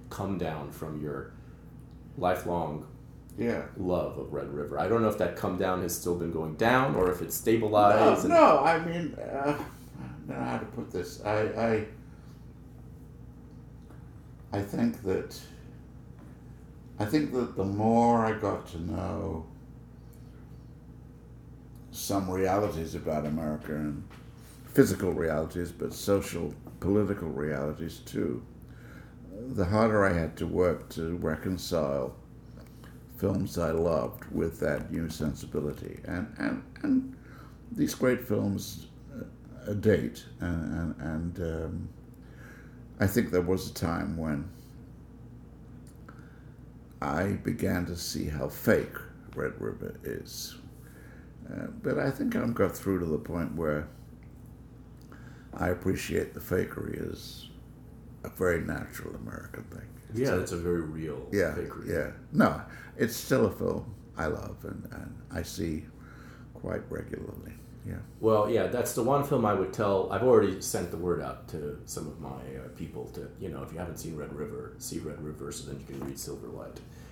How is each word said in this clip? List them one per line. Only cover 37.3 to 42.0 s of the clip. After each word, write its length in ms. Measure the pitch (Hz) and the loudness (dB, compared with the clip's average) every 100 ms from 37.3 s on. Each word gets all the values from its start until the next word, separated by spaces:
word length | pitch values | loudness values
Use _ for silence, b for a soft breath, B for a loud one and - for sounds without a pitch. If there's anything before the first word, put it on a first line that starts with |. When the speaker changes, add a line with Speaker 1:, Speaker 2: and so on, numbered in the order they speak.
| B B B - | B B B -8
Speaker 2:
these 240 | - 147 - | -2 0 2
great 260 | 127 120 - | 2 2 2
films, 600 | 107 104 95 - - - - - - - - - - 101 | 2 2 0 -4 -10 -12 -16 -14 -12 -12 -14 -16 -10 -4
uh, 60 | 101 | 4
date, 500 | 107 87 57 - - - | 8 8 6 -4 -12 -4
and, 540 | 87 85 - 85 85 - | -2 0 0 0 -2 -2
and, 380 | 82 80 87 85 | -4 -2 -4 -2
and, 240 | 82 80 80 | -2 -2 -2
um, 240 | 87 87 - | -4 -8 -10